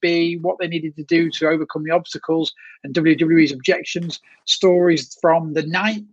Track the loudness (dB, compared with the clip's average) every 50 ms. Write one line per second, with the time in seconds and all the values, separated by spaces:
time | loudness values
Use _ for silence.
0 | -2 0 0 0 0 0 -2 -2 -4 -4 -4 -4 -6 -6 -4 -6 -6 -8 -10 -12
1 | -2 0 2 2 2 0 -2 -2 0 0 0 0 -2 -6 -6 -8 -2 -2 -2 -2
2 | -2 -6 -12 -8 -4 -2 -2 -2 -2 -4 -6 -12 -18 -20 -20 _ -14 -6 -2 2
3 | 2 2 2 2 2 4 4 4 4 4 0 -2 -2 0 0 0 -4 -8 -8 -8
4 | -8 -8 -10 -12 _ _ _ _ _ -4 0 2 4 4 4 4 4 4 2 2
5 | -2 -8 -6 0 2 4 4 2 0 -2 -4 -4 -4 -2 -2 -2 -2 -2 -4 -4
6 | -8 -14